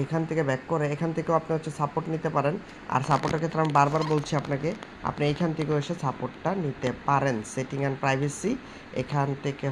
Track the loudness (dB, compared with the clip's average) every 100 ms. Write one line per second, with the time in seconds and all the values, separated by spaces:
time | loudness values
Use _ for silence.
0 | 0 0 0 0 2 0 0 0 0 0
1 | -2 -2 2 2 2 -2 -2 -2 -2 -2
2 | -2 -2 0 2 2 0 -8 -14 -2 0
3 | 4 2 2 0 0 2 4 6 6 4
4 | 2 0 2 -2 0 -2 -2 -4 -10 -6
5 | -6 0 0 2 0 0 0 0 0 -2
6 | -2 -2 -6 -2 -2 0 -2 0 -2 0
7 | 2 4 4 0 -4 -6 -4 -2 -2 0
8 | 2 2 0 -2 -2 -4 -6 -16 -8 -6
9 | -2 0 0 0 -4 -2 -4